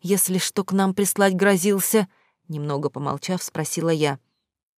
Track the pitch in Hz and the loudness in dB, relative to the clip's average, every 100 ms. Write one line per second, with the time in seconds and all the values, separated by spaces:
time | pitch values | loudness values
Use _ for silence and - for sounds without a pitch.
0 | 175 196 - 185 - - 190 190 190 185 | -2 0 0 -2 -2 -4 -2 0 2 2
1 | 190 - 196 185 196 190 196 196 - 220 | -2 2 2 4 4 4 2 0 2 0
2 | 190 _ _ _ - 151 147 143 147 - | 0 _ _ _ -12 -8 -4 -4 -4 -4
3 | 143 143 - 185 - - 151 - 165 160 | -6 -6 -4 -6 -4 -6 -6 -2 0 2
4 | 147 143 _ _ _ _ _ | 0 -2 _ _ _ _ _